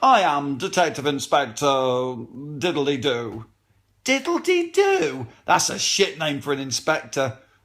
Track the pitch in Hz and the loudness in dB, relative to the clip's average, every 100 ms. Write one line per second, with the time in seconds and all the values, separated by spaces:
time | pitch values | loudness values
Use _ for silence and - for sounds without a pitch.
0 | 262 247 180 147 143 135 180 170 170 143 | 6 6 4 0 -2 -4 -4 2 2 2
1 | 139 139 127 156 135 107 143 135 131 123 | -2 -2 2 0 0 0 2 2 2 0
2 | 127 127 117 123 147 147 170 151 139 143 | -2 -6 -12 -14 -12 -4 -2 -2 -2 0
3 | 139 120 117 104 113 _ _ _ _ _ | -2 -2 -4 -10 -14 _ _ _ _ _
4 | - 269 269 339 339 359 339 349 392 381 | -2 -2 0 -2 0 0 0 2 2 4
5 | 156 131 117 - - 170 - 202 - - | 0 -4 -10 -14 0 2 2 -2 -2 2
6 | 190 - 156 143 143 139 135 120 - 151 | 0 0 -4 -4 -2 -4 -4 -6 -2 -2
7 | 120 - 135 113 _ _ | -2 -4 -4 -4 _ _